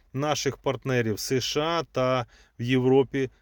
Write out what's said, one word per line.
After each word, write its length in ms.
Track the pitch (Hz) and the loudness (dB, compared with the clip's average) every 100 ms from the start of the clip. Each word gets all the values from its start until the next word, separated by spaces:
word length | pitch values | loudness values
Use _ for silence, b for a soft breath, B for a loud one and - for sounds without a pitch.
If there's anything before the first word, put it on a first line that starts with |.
| B | B
наших 440 | 131 147 143 139 - | -6 -2 -2 -2 -4
партнерів 580 | 143 123 135 127 113 | -4 -4 0 0 0
в 40 | 101 | -2
С 220 | - 131 | -2 -2
Ш 200 | - 151 | -2 -2
А 220 | 160 170 156 | -2 -2 -4
та 340 | - 127 127 117 b b b | -2 0 0 -4 b b b
в 40 | |
Європі. 680 | 120 131 127 135 123 139 131 _ | 0 2 4 4 4 0 -6 _